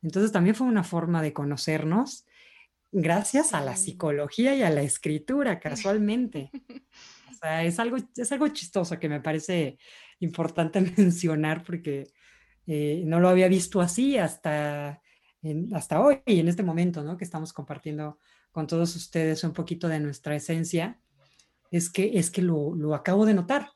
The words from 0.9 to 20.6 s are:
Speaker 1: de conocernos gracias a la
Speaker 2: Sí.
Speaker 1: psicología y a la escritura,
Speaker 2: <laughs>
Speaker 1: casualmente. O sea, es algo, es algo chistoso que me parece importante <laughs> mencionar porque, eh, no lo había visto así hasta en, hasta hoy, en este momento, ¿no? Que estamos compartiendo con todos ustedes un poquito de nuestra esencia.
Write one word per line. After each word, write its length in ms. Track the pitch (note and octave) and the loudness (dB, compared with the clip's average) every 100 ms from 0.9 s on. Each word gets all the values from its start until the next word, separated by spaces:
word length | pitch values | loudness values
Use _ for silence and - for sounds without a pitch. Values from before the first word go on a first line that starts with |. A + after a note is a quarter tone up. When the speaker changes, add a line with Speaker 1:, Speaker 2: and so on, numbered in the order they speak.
| E3+ E3 E3+ | -2 0 0
Speaker 1:
de 120 | D#3 | 0
conocernos 920 | D3+ C#3+ C#3+ - D#3 D#3 F#3+ C#4 - _ _ - _ _ _ _ | -2 -4 -4 -2 -2 0 0 0 -6 _ _ -20 _ _ _ _
gracias 640 | G3 E3 E3+ D3+ C4+ D#4+ | -2 2 2 2 2 2
a 80 | E3 | 0
la 140 | C#3 A#2+ | -4 -4
Speaker 2:
Sí. 160 | - | -6
Speaker 1:
psicología 640 | - - D3 C#3+ - B3+ C#4 | -4 -2 -2 -4 0 2 4
y 60 | |
a 60 | G3 | 2
la 120 | D3 | 2
escritura, 760 | C#3+ - E3 D3+ - C4+ B3+ D3 | 0 -2 -2 -4 -2 -2 0 -2
Speaker 2:
<laughs> 260 | D3+ C#3+ G3+ | -6 -4 0
Speaker 1:
casualmente. 580 | G#3+ G#3 A#3 B3 D#3 C3+ C4+ - B3+ _ - - - - | 0 2 0 -2 -6 -10 -14 -16 -20 _ -20 -20 -20 -20
O 20 | |
sea, 300 | C4 D#3+ D#3+ | -10 -4 -2
es 160 | E3+ F3 | -2 0
algo, 180 | A#3 B3+ - - | -2 -4 -6 -6
es 160 | A#3+ | -4
algo 160 | C#4 D4 | 0 0
chistoso 500 | D4 - G3 F3 E3+ | -2 -6 -4 -2 -4
que 100 | D#3 | -4
me 100 | D3 | -4
parece 560 | D#3+ D#3 - F3+ C#3+ - - - - - | -2 -4 -2 0 -2 -4 -20 -20 -20 -8
importante 640 | E3+ E3+ D#3+ - D#3+ F#3+ | -6 -2 -2 0 0 2
<laughs> 160 | F#3 F3+ | 2 4
mencionar 680 | F#3 E3+ F3 D3+ D#3 D#3+ | 4 4 0 0 0 -2
porque, 440 | E3 E3+ D#3 C#3 C#3 _ _ _ _ _ - | -6 -8 -6 -6 -8 _ _ _ _ _ -6
eh, 360 | D3+ D3 D#3 D#3+ | -2 -2 -2 0
no 140 | E3 | 4
lo 100 | F3+ | 6
había 180 | F#3 F#3 | 8 6
visto 320 | F#3 F3 G3 | 4 2 0
así 360 | F3 G3 C4+ C4 | 0 0 0 2
hasta 840 | D#3+ - D#3+ D3+ D3 D3 C#3+ D3 _ _ _ _ | 0 -2 -4 -2 -4 -6 -8 -12 _ _ _ _
en, 280 | D#3 D3+ G3 F3+ | -6 -6 -4 -6
hasta 260 | - E3 | -2 4
hoy, 200 | C4+ C4+ - | 4 4 4
en 220 | F#3 E3 | 4 4
este 160 | F3 | 2
momento, 400 | F#3 E3 F3+ E3+ | 0 0 0 -2
¿no? 140 | D3 F3 | -8 -8
Que 60 | |
estamos 300 | E3+ D#3+ D#3+ | -8 -8 -10
compartiendo 640 | - C#3+ C#3 D#3 D3+ D3+ D3 _ _ _ | -12 -12 -12 -10 -8 -10 -12 _ _ _
con 140 | - D3+ | -8 -4
todos 300 | E3 E3+ E3+ | 0 0 -2
ustedes 480 | - E3+ D#3+ D#3 | -6 -2 0 0
un 100 | E3+ | -4
poquito 340 | E3 E3 E3+ E3+ | -4 -6 -4 -2
de 120 | D#3 | -2
nuestra 360 | D3 C#3 - D3 | -4 -6 -6 -6
esencia. 640 | D3 E3 | -4 -4